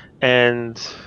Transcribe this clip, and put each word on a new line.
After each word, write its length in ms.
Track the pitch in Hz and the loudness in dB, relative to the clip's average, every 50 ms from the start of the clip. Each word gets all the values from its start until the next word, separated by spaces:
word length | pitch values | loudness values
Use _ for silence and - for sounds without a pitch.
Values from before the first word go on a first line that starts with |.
| - - _ - | -20 -20 _ -2
and 580 | 135 127 127 123 123 120 120 120 120 117 113 110 - - - - - | 0 2 4 4 4 2 2 0 -6 -8 -10 -12 -14 -14 -16 -16 -20